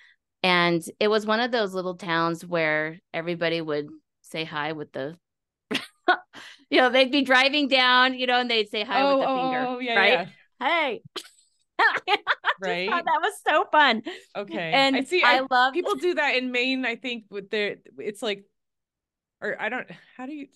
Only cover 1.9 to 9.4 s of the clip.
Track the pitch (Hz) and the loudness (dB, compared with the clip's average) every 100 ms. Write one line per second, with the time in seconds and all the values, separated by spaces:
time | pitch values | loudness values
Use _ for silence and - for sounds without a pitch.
1.9 | 175 190 165 165 165 175 170 160 156 156 | -8 -2 0 0 -4 -4 -2 0 0 -4
2.9 | 165 _ 165 165 170 170 165 160 147 147 | -8 _ -8 -6 -2 -2 -2 -2 -4 -6
3.9 | 156 _ _ - 165 160 156 147 156 147 | -12 _ _ -12 -10 -6 -6 -6 -6 -10
4.9 | 139 135 175 _ _ _ _ - - - | -10 -10 -10 _ _ _ _ -10 -8 -8
5.9 | _ - - - - - - - 302 254 | _ 0 0 -4 -20 -20 -20 0 2 4
6.9 | 247 262 285 247 254 269 294 277 262 254 | 4 4 2 4 4 4 2 2 2 4
7.9 | 254 254 254 254 247 247 226 208 220 214 | 4 4 2 0 0 2 0 -2 -4 -2
8.9 | 262 277 277 262 262 | 0 2 2 2 0